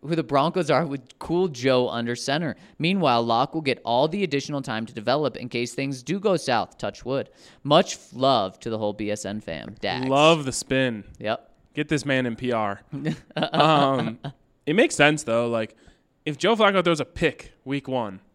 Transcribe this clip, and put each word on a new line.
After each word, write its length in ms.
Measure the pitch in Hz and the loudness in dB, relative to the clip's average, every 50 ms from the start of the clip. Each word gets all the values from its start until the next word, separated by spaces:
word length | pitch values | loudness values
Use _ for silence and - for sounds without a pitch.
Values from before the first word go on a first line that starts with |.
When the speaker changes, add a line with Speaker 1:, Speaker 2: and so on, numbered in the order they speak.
Speaker 1:
who 140 | - 139 170 | -4 -4 -2
the 80 | 160 156 | -2 -2
Broncos 460 | 156 143 143 139 160 - - 175 147 | 2 2 2 2 2 2 -2 0 2
are 160 | 151 127 170 | 2 2 2
with 320 | 156 139 139 123 _ - _ | 0 -4 -8 -10 _ -20 _
Cool 280 | - - 156 175 185 185 | -6 -2 0 0 0 0
Joe 400 | 147 117 120 135 131 127 123 120 | -2 -2 0 2 4 4 2 0
under 260 | - 117 117 117 120 | -2 -4 -4 -4 -6
center. 400 | 120 - - 135 151 175 151 110 - - - _ _ | -6 -4 -4 -2 -2 -2 -4 -6 -8 -14 -20 _ _
Meanwhile, 460 | 147 165 190 202 175 143 120 117 117 | -2 0 0 2 4 4 4 4 4
Locke 300 | 117 113 117 131 147 - | 2 2 2 2 0 -2
will 80 | 160 | -4
get 200 | 156 139 123 - - | -2 -2 -2 -2 -2
all 220 | - 117 123 135 160 | -2 2 2 2 2
the 160 | 160 208 202 | 0 -2 -4
additional 380 | 170 143 143 135 - 151 139 | -2 -2 -4 -4 -4 -8 -8
time 240 | 131 - 117 110 113 | -6 -6 -6 -6 -6
to 80 | 110 - | -8 -10
develop 440 | 120 107 120 127 147 151 135 - - | -8 -2 0 0 0 0 -2 -4 -6
in 120 | - 123 | -12 -8
case 240 | - 120 120 120 - | -6 -4 -6 -4 -6
things 300 | - 139 135 139 131 120 | -6 -6 -6 -6 -8 -6
do 160 | - 165 202 | -6 -6 -2
go 160 | 180 214 190 | 0 0 0
south, 420 | 170 - - 123 113 95 - - _ | 0 0 0 0 0 0 -4 -8 _
touch 280 | - 104 101 - - | -10 -10 -10 -10 -8
wood. 240 | 117 131 139 110 - _ _ - - - _ _ | -6 -6 -6 -6 -8 _ _ -20 -20 -20 _ _
Much 320 | 139 147 165 202 - - | 2 4 4 4 2 -4
f-, 140 | - - - - | -14 -14 -20 -6
love 460 | 120 127 135 135 117 98 95 92 - | 0 2 2 4 4 2 -2 -6 -10
to 80 | - 120 | -10 -8
the 80 | 113 107 | -6 -4
whole 160 | 110 104 104 | -4 -4 -4
B 180 | 104 110 104 | -4 -4 -4
S 140 | 104 107 - | -4 -6 -6
N 140 | 95 101 107 | -8 -8 -8
fam. 360 | - - 82 73 55 58 104 - | -8 -10 -10 -10 -10 -14 -16 -8
Dax. 280 | - 101 90 80 127 131 | -6 -4 -4 -2 -2 0
Speaker 2:
Love 380 | 135 139 147 156 165 160 143 | 2 6 6 6 6 4 0
the 60 | 131 120 | -4 -6
spin. 500 | - - - 135 131 131 127 117 107 98 - - - | -6 -4 -2 0 0 0 0 -2 -6 -10 -14 -18 -10
Speaker 1:
Yep. 300 | 113 107 110 - - _ _ _ _ _ _ | -4 -4 -4 -4 -6 _ _ _ _ _ _
Speaker 2:
Get 140 | - 151 147 | -6 -2 0
this 160 | 160 147 123 | -2 -2 0
man 200 | 139 135 131 127 | 0 0 0 0
in 100 | 123 117 | 0 -4
P 160 | 107 131 123 | -4 -4 -2
R. 300 | 120 113 107 101 101 101 - _ | 0 0 0 -2 -4 -6 -10 _
Speaker 1:
<laughs> 0 | - 139 139 151 156 - - _ - - - - - | -12 -6 -6 -6 -6 -6 -10 _ -6 -4 -4 -2 2
Speaker 2:
Um, 680 | - 147 156 160 147 143 139 135 131 120 113 113 - _ 139 - _ _ _ _ _ _ | 4 4 6 6 6 4 4 2 0 -2 -4 -6 -8 _ -14 -14 _ _ _ _ _ _
it 100 | - 151 | -2 2
makes 200 | 196 269 339 - | 2 2 2 4
sense, 280 | - 147 147 151 151 - | 4 4 4 4 2 -2
though. 240 | - 113 117 120 120 | 0 0 0 0 0
Like, 260 | 117 113 110 107 - _ _ - _ _ _ _ _ _ _ | -2 -2 -4 -4 -8 _ _ -20 _ _ _ _ _ _ _
if 120 | - 151 139 | -10 -8 -2
Joe 180 | - 180 233 | 2 2 4
Flacco 280 | 208 220 196 196 196 170 | 4 4 4 4 4 2
throws 160 | 175 170 151 | 2 2 0
a 60 | 143 | -2
pick 480 | - _ - 180 156 - - - - _ _ _ | -8 _ -2 -2 -2 -2 -2 -16 -20 _ _ _
week 220 | 127 139 143 135 - | -6 -6 -6 -4 -4
one 320 | 127 127 117 104 95 95 _ _ _ | -4 -4 -4 -6 -8 -14 _ _ _